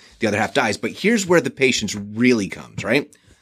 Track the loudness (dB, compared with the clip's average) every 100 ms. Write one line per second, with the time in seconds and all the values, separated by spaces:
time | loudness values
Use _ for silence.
0 | -20 -4 -2 0 0 0 0 -2 -6 -2
1 | 0 0 4 2 2 0 0 0 -4 -8
2 | -8 0 2 2 0 -8 -16 -8 -2 -2
3 | -2 _ _ _